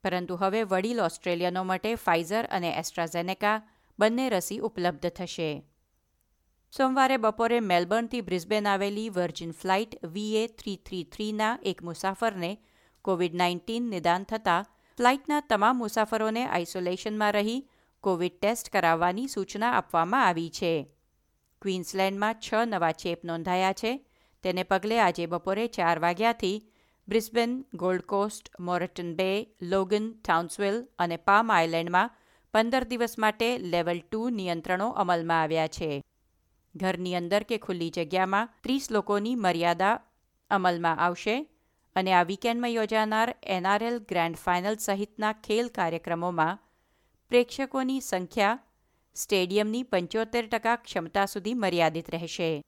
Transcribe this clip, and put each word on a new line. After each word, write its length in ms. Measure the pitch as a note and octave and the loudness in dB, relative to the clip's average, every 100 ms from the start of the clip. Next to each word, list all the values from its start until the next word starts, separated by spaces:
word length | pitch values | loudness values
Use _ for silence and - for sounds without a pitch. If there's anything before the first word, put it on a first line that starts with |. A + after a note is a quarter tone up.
પરંતુ 320 | F#3+ F3+ F3 F3+ | -2 -4 -4 -2
હવે 280 | F#3+ G#3 | 0 0
વડીલ 360 | G#3+ F#3+ G#3 A#3+ | 0 0 0 0
ઓસ્ટ્રેલિયનો 640 | F3 - F#3 F3 F3+ F3+ | -2 -2 -4 0 0 -2
માટે 280 | F#3 F#3 G#3+ | -2 -2 -2
Pfizer 540 | A#3 - E3+ D#3+ G#3+ - | -2 2 2 2 -2 -2
અને 380 | F#3+ E3+ - | -2 -2 -4
AstraZeneca 800 | E3+ - E3 E3+ F3 F#3+ G#3 G#3+ G#3+ _ _ - | -6 -4 -4 -2 -4 -2 0 0 -4 _ _ 0
બંને 300 | G#3+ A#3 C4 | 2 2 0
રસી 300 | G3 - G3+ | 0 -2 -4
ઉપલબ્ધ 500 | G#3+ - F3 D#3 F3 | -6 0 -2 0 -6
થશે. 540 | F3 F3+ - D#3+ C#3+ - _ _ _ _ _ _ _ _ _ _ - | -6 -10 -4 -4 -4 -12 _ _ _ _ _ _ _ _ _ _ 0
સોમવારે 400 | C4 C4 C4 C4 | 0 4 4 4
બપોરે 420 | A3 G#3+ A#3 A#3+ | 2 2 2 2
મેલબર્નથી 640 | G#3+ F3 F3 A3 A#3 B3 | 4 2 4 0 0 -6
બ્રિસ્બેન 460 | F3+ F#3 E3+ G#3+ G#3 | -4 -4 0 0 2
આવેલી 420 | G3 G3+ G#3 A3 | 0 0 -2 -4
વર્જિન 420 | F#3 F3 - E3 | -2 -4 -4 -12
ફ્લાઇટ 540 | E3 F#3+ F#3+ A3+ - E3+ | -8 0 0 0 -8 -8
વી 300 | F3 G#3+ G#3+ | -6 -2 0
એ 120 | A3+ | -2
થ્રી 280 | A3+ - F#3+ | -6 -8 -8
થ્રી 280 | - F#3 | -8 -10
થ્રીના 560 | D3+ - G#3+ G#3+ G#3+ A#3+ | -10 -6 -6 0 -2 0
એક 200 | G3 F3 | -4 -6
મુસાફરને 720 | E3+ D#3+ F#3+ F#3+ A3+ G3 E3+ G#3 _ _ _ _ | -8 -6 -4 -2 -2 -2 -6 -8 _ _ _ _
કોવિડ 340 | - F3+ F3+ F3 | -2 0 0 2
નાઇન્ટીન 480 | F3 F3 - A3+ | 0 0 -4 -4
નિદાન 400 | A#3+ F#3+ E3+ F3+ | -2 0 2 0
થતાં 420 | G3 A3 G#3+ E3+ G3+ _ _ - | 0 -4 2 0 0 _ _ 2
ફ્લાઇટના 420 | A#3+ C4+ D4 D4 | 2 2 0 -2
તમામ 380 | C#4+ G#3+ G#3 B3+ | 2 2 4 2
મુસાફરોને 680 | A3 A3 G#3+ A3+ A3 A3 B3 | -2 0 0 0 0 -2 -2
આઇસોલેશનમાં 880 | F3+ F3 F#3+ F3+ F#3 A3 G#3+ G#3+ | -2 -4 -4 -4 -4 -4 0 0
રહી 360 | G#3 G#3 A#3+ C#4 _ _ _ | 2 0 -2 -8 _ _ _
કોવિડ 300 | G3 F3 F3+ - | -2 0 -2 0
ટેસ્ટ 280 | G3+ A#3 - | -2 -2 -2
કરાવવાની 580 | G3+ E3+ E3 F3 F#3+ C4+ | 2 4 4 2 0 -4
સૂચના 440 | - G3 G#3 A3+ | -6 -6 -2 0
આપવામાં 560 | B3 - E3+ E3 B3 A3 | 0 0 0 2 4 2
આવી 220 | E3 E3 | 2 -4
છે. 420 | - F3+ E3 C#3 _ _ _ _ _ _ _ | -4 0 0 -4 _ _ _ _ _ _ _
ક્વીન્સલેન્ડમાં 760 | G3 F#3 F3 F#3+ F#3+ G3 G#3+ A3+ | -4 -4 -4 0 0 2 -2 -2
છ 180 | - | -2
નવા 380 | A3 A#3 G3 E3 | 0 0 2 0
ચેપ 340 | D#3+ F3+ E3+ E3+ | 0 -4 -6 -6
નોંધાયા 480 | E3 E3 F3+ F#3+ | -6 0 2 2
છે. 320 | F#3+ A3 C4+ _ _ _ _ | 0 -4 -4 _ _ _ _
તેને 200 | F#3 F3+ | -4 -2
પગલે 360 | F#3 F#3+ G3+ A3+ | 0 0 2 2
આજે 260 | G3 E3+ E3+ | 2 2 -4
બપોરે 420 | E3+ F#3+ G3 A#3 | -4 -2 -2 -2
ચાર 320 | A3+ E3+ E3 | 0 2 4
વાગ્યાથી 720 | E3+ F3 A3+ A#3 F#3+ G#3+ _ _ _ _ - | 2 2 0 0 -2 -4 _ _ _ _ -2
બ્રિસ્બેન, 580 | G#3+ A3 A#3 A#3 B3+ - | -2 0 0 0 -2 -8
ગોલ્ડ 280 | E3 F3+ F#3 | -4 0 0
કોસ્ટ, 480 | - G3+ G#3 G#3 - - | 0 0 0 -4 -18 -10
મોરેટન 560 | F3 F3+ F3+ - F3 E3+ | -4 -2 -2 -4 -6 0
બે, 320 | F#3+ G3 A#3+ _ | 0 0 -4 _
લોગન, 520 | F3 G3 F#3 G#3 A3 A3 - | 0 0 2 0 0 -8 0
ટાઉન્સવિલ 640 | E3 E3+ - G3+ A3 B3 - | 0 0 -2 -2 -2 -6 -4
અને 180 | F3 E3+ | -2 0
પામ 340 | - G3+ A3+ | 4 6 6
આઇલેન્ડમાં 600 | F#3+ E3 E3 E3+ F3+ A3+ _ _ _ _ | 4 4 0 2 2 2 _ _ _ _
પંદર 300 | G#3+ A3+ C4 | 2 2 0
દિવસ 360 | A#3+ A#3+ A#3 - | 0 -2 -2 2
માટે 380 | G#3+ G#3+ A3+ B3 | 0 2 0 0
Level 420 | F3 F3 E3+ F3 | 0 0 2 -2
ટુ 300 | - A3 A#3+ | -4 -4 -2
નિયંત્રણો 600 | A3+ F#3 E3 D#3+ F#3 G#3+ | -2 -2 -4 -2 0 0
અમલમાં 520 | - F3+ F3 E3 E3 | 0 2 2 2 2
આવ્યા 260 | D#3 D#3+ D#3+ | 2 2 0
છે. 360 | - D#3+ C#3 - _ _ _ _ _ _ E3 | -2 -4 -6 -8 _ _ _ _ _ _ -4
ઘરની 400 | F#3 F3+ F3+ F3+ | -2 -2 -2 -2
અંદર 280 | E3+ G3+ | 2 0
કે 140 | G#3 A3 | 0 -6
ખુલ્લી 320 | - F3 E3 | -4 -4 -4
જગ્યામાં 600 | F3 D#3+ F#3 F#3 G3 A#3 _ | -4 -2 0 2 2 -2 _
ત્રીસ 280 | - C4+ C4+ | -2 -2 0
લોકોની 440 | G#3+ F#3+ G3+ G#3+ B3 | -2 0 -2 0 0
મર્યાદા 640 | F#3+ E3+ E3+ E3+ F#3+ A#3 _ _ _ _ _ | 0 2 2 2 2 0 _ _ _ _ _
અમલમાં 480 | G3+ F#3 F3 E3+ D#3+ | 2 2 2 0 2
આવશે 520 | F3 F3 - A#3+ D4+ _ _ _ _ - | 0 0 -2 -2 -4 _ _ _ _ -2
અને 180 | F#3+ | 4
આ 100 | F3+ | 4
વીકેન્ડમાં 460 | F3 G3 A#3 A#3 A#3+ | 4 0 -2 0 -2
યોજાનાર 640 | A3+ G#3+ A3 G#3+ A3 A#3 - | 0 0 2 2 2 0 -2
એન 240 | - F#3 F3+ | -4 -2 2
આર 160 | G3+ | 2
એલ 140 | A#3 A#3+ | 0 -4
ગ્રાન્ડ 380 | G#3 F3+ E3+ D#3+ | -2 0 0 0
ફાઇનલ 400 | - F3+ F#3+ G#3+ | 0 0 0 -2
સહિતના 580 | - G3 G#3 - G#3+ | -2 -2 -4 -2 -4
ખેલ 340 | G#3+ - G#3+ A#3+ | -4 -2 0 0
કાર્યક્રમોમાં 920 | A3+ E3+ E3 E3 E3+ F3 E3+ D#3+ G3 _ _ _ _ _ _ _ | -2 -2 -2 -4 -2 -2 0 0 0 _ _ _ _ _ _ _
પ્રેક્ષકોની 720 | B3 A#3+ - C4+ C4+ C4 C4+ | 2 2 -2 -4 -2 -2 -4
સંખ્યા 580 | - F#3 F3+ - G3+ B3 _ _ _ _ _ - | -2 -4 -2 0 2 0 _ _ _ _ _ -12
સ્ટેડિયમની 680 | - G3 F3+ G3+ G#3+ A3+ | 0 0 2 2 0 -2
પંચોતેર 640 | B3+ F#3+ F3 A3 A3 A#3+ A3 | -2 -2 -2 -4 -2 -2 -2
ટકા 280 | A3 A3+ A#3 | -2 0 -2
ક્ષમતા 500 | - F#3+ E3 G3 G3 | -2 -8 -2 0 0
સુધી 280 | G#3 F#3+ | -2 -4
મર્યાદિત 560 | B3 G3 F3 D#3+ D#3 D#3+ | -2 0 4 2 2 -6
રહેશે. 540 | E3 E3 - E3 D3+ | -8 -8 -4 -2 -2